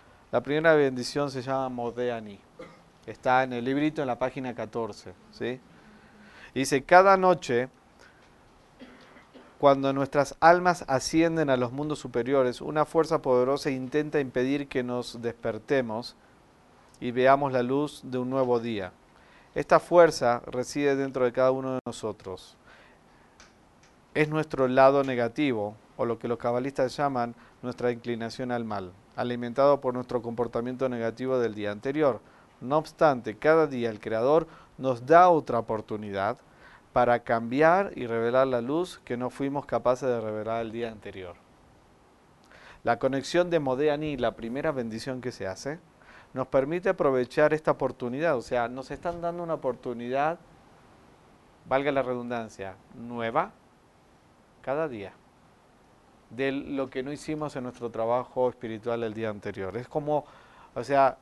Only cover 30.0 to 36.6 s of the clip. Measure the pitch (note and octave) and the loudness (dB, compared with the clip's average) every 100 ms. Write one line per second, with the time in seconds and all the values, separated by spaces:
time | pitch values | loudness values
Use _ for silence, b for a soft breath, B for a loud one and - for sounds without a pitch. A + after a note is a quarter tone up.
30 | B2 B2 A#2 A2+ A#2 A#2+ B2 B2+ C3 A#2+ | -4 -4 -4 -4 -4 -4 -4 -4 -4 -2
31 | A2+ A2 C3 B2+ A2+ G#2 G#2 G#2 C3+ D3+ | -4 -4 -2 0 0 -2 -6 -4 -4 0
32 | C#3+ G#2 B B B _ B2 D3+ D#3 - | 0 0 B B B _ -2 -2 -2 2
33 | D#3+ B2+ G#2+ G#2 D3+ D#3+ D3+ B2+ A#2 G#2 | 4 4 -4 0 4 4 4 0 -4 -4
34 | A2+ A2 B2+ D#3+ D#3+ B B - C3 A#2 | -4 0 4 4 2 B B -6 -4 -2
35 | B2+ E3+ F3+ D#3+ - A#2 G#2+ G#2+ - G#2 | 8 10 10 6 2 -2 -2 -4 -4 -8
36 | G#2+ G2 G2+ C3+ B B | -6 -2 -2 -4 B B